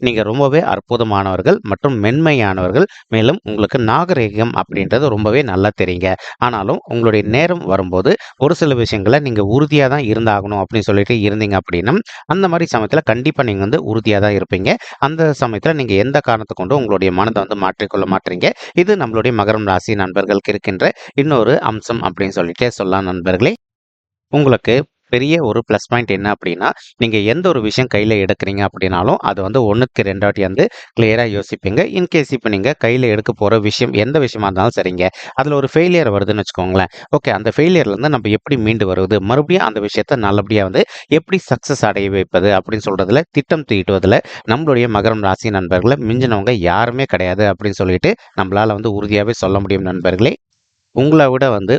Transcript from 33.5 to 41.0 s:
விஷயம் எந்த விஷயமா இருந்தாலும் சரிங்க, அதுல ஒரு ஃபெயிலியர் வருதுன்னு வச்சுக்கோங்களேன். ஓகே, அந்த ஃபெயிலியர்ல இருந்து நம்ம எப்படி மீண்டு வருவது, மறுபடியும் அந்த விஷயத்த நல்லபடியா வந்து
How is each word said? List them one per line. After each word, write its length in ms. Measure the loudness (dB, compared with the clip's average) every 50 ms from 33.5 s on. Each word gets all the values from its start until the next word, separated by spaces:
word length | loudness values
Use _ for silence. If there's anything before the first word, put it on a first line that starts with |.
| 2 2
விஷயம் 320 | 2 0 0 0 0 0 0
எந்த 220 | 0 0 0 0 0
விஷயமா 300 | 0 -2 -2 -2 -4 -2
இருந்தாலும் 280 | 0 0 0 0 0
சரிங்க, 280 | 0 -2 -2 0 0 -2 -2 -2 -6 -12 -8 -4
அதுல 220 | -4 -2 0 0
ஒரு 120 | 0 0 0
ஃபெயிலியர் 400 | 2 2 2 4 2 2 2 2
வருதுன்னு 340 | 0 0 0 0 -2 -2 -4
வச்சுக்கோங்களேன். 460 | -4 -4 -4 -2 0 2 0 0 0 -4 -10 -6 -2 -2
ஓகே, 160 | -2 0 -2
அந்த 220 | -2 -2 -2 -2 0
ஃபெயிலியர்ல 400 | 2 2 4 4 2 2 2 0
இருந்து 180 | -2 0 0 0
நம்ம 160 | 0 0 0
எப்படி 280 | 0 0 0 -2 -2 0
மீண்டு 280 | 2 0 0 0 0
வருவது, 320 | 0 0 0 0 2 0 0
மறுபடியும் 440 | 0 2 0 0 2 2 2 2 0 0
அந்த 140 | -2 -2 -4
விஷயத்த 340 | -2 -2 -4 -2 0 0 0
நல்லபடியா 460 | 0 2 0 0 0 0 0 0 0
வந்து 200 | 0 0 0 0 -2 -4 -12